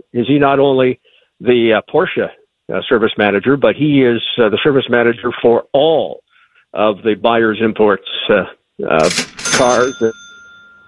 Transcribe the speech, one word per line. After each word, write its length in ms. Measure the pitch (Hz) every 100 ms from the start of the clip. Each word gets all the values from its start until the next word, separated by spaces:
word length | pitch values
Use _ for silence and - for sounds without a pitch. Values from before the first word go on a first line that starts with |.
| _
Is 140 | 120 120
he 120 | 143
not 200 | 139 139
only 400 | 143 131 127 123 _ _ _ _
the, 340 | 113 123 117
uh, 80 | 107 -
Porsche, 380 | 151 180 - 92 - _ _ -
uh, 80 | 92 -
service 220 | 117 107 -
manager, 380 | 104 98 120 139
but 180 | 117 101
he 280 | 151 143
is, 180 | 123 113 - -
uh, 120 | 110
the 80 | 104
service 260 | 156 135 117
manager 420 | 120 117 117 120 -
for 240 | 120 117 -
all 520 | 139 156 151 90 - _ _ _ _ _
of 300 | - 107 92
the 100 | 110
Buyers 460 | 101 113 117 113 107
Imports, 480 | 113 101 107 95 - - -
uh, 160 | 104 90 - _ -
uh, 260 | - 80 80 - - - - -
cars. 440 | 123 120 127 127 113 - - - - - - _